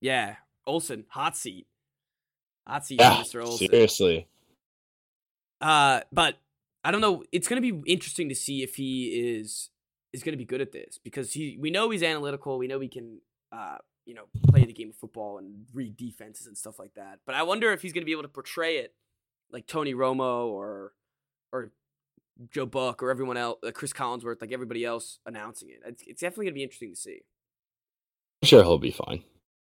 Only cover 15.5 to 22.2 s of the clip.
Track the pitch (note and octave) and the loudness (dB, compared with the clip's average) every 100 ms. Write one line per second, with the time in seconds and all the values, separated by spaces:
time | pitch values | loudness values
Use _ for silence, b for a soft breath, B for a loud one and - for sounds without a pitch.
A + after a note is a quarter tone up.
15.5 | G#2 A#2+ B2 A#2+ G#2 B2 A2+ G#2+ G#2+ A#2+ | -20 -16 -12 -10 -10 -14 -14 -20 -20 -18
16.5 | G#2 A2 - G2 - G2 G2 - C3+ E3 | -16 -14 -16 -20 -20 -20 -18 -6 -2 0
17.5 | G#3+ A3+ G3 F3+ E3 D#3 D#3 D3 C#3 - | 0 0 0 -4 -6 -4 -6 -6 -12 -10
18.5 | - E3 D#3 A#2 _ _ _ _ _ _ | -4 -2 -2 -4 _ _ _ _ _ _
19.5 | B2 - D#3+ D3 B2+ C3 C3 B2+ A#2+ A#2+ | -18 -8 -4 -2 0 0 2 0 0 -2
20.5 | G2 G2+ G2 G2 - _ _ _ _ _ | -4 -8 -12 -14 -20 _ _ _ _ _
21.5 | B2+ - _ _ _ _ _ | -10 -10 _ _ _ _ _